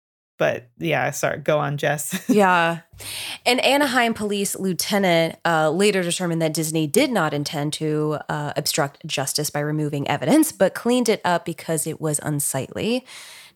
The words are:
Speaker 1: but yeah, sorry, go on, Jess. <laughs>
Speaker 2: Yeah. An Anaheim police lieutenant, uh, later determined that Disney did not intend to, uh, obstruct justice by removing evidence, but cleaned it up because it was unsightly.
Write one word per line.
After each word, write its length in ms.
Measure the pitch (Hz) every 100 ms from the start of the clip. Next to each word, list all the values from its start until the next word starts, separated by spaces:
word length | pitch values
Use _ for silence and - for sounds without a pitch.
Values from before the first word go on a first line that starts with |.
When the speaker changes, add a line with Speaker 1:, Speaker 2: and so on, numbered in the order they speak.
| _ _ _ -
Speaker 1:
but 320 | 151 117 120 -
yeah, 320 | 160 139 135
sorry, 260 | - 147 -
go 220 | 147 151
on, 180 | 143 143
Jess. 460 | 147 151 - 185 -
<laughs> 40 |
Speaker 2:
Yeah. 500 | 214 190 180 165 170 - - - - - - 254
An 140 | 247
Anaheim 540 | 240 285 285 247 233
police 420 | 226 208 202 202 -
lieutenant, 800 | 190 165 - 202 190 165 165 - 170
uh, 240 | 160 156
later 320 | 170 208 190
determined 400 | 170 170 175 165
that 120 | 160
Disney 340 | 156 156 160 151
did 240 | 226 285
not 220 | 214 156
intend 400 | 147 143 151 147
to, 440 | - 156 151 151 147 -
uh, 240 | 151 147 -
obstruct 500 | - - 139 - 156
justice 440 | - 139 - 151
by 100 | 147
removing 480 | 147 151 147 147 -
evidence, 440 | 147 143 302 302
but 220 | - 185
cleaned 360 | - 233 247 226
it 120 | 190
up 220 | 180 175 -
because 400 | 160 - 160 160
it 140 | -
was 180 | 156 147
unsightly. 840 | 151 147 - 135 - - 208 254 - - - - -